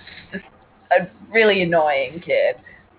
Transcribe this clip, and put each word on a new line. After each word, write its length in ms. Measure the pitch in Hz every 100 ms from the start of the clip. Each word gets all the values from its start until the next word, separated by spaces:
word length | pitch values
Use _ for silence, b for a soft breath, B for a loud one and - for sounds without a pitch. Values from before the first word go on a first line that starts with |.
| B B B
Just 120 | 190 - _ _ _ -
a 160 | 185 180 - -
really 300 | 220 214 196
annoying 560 | 175 165 151 139 127 165
kid. 380 | 151 123 98 - B B _